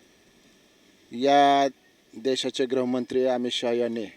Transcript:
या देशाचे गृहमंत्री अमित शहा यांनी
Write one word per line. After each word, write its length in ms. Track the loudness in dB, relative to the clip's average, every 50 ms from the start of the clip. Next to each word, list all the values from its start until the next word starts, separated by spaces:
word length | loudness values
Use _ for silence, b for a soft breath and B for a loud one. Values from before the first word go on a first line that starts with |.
| _ _ _ _ _ _ _ _ _ _ _ _ _ _ _ _ _ _ _ _ _ _ -8
या 560 | -2 2 4 6 6 6 6 4 4 2 0 -2 _ _ _ _ _ _ _ -20
देशाचे 500 | -6 -4 -2 -2 -2 -4 -6 -4 -4 -4
गृहमंत्री 580 | -2 0 -2 -2 -2 -2 -4 -4 -2 -2 0 0
अमित 260 | 0 0 -2 -4 -4
शहा 220 | -6 -4 -4 -2 -2
यांनी 320 | 0 -2 -2 -4 -6 -8 -10 -14